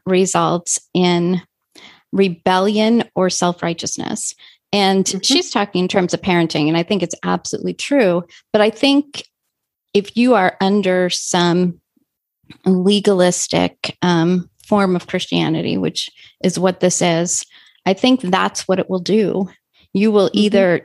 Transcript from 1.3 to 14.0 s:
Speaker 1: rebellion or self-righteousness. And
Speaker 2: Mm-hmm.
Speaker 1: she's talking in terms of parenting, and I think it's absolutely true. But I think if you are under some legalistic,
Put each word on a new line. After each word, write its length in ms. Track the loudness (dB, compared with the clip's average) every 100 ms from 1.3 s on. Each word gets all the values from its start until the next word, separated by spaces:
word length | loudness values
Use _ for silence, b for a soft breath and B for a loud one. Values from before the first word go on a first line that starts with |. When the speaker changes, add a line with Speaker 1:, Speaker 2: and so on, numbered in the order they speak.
| -2 -6 _ _ B B B B
Speaker 1:
rebellion 920 | -2 0 -2 -2 0 0 2 2 2 0
or 160 | -2 -2
self-righteousness. 1040 | 0 -2 -2 -4 -6 -8 -8 -8 -8 -8 -12 b b _
And 320 | 0 2 2 0
Speaker 2:
Mm-hmm. 140 | -2
Speaker 1:
she's 280 | 0 0 0
talking 320 | -2 -2 -2
in 60 | -2
terms 240 | 0 -2
of 60 | -2
parenting, 480 | -2 0 0 0 0
and 80 | 0
I 60 |
think 200 | -2 -2
it's 120 | -4 -6
absolutely 520 | -4 -4 -6 -8 -8
true. 500 | -8 -2 2 2 0 -4 b _
But 80 | 0
I 80 | 0
think 540 | 2 2 2 0 -8 -18 _ _ _ _ _ _
if 220 | -2 -2 0
you 180 | 2
are 220 | 4 2 0
under 500 | 0 2 2 0 0
some 680 | -2 -2 0 2 2 0 -2 _ _ _ _ _ _ _ -6 0
legalistic, 1300 | 2 2 2 2 4 2 0 -2 -2 -2 -4 -12 -4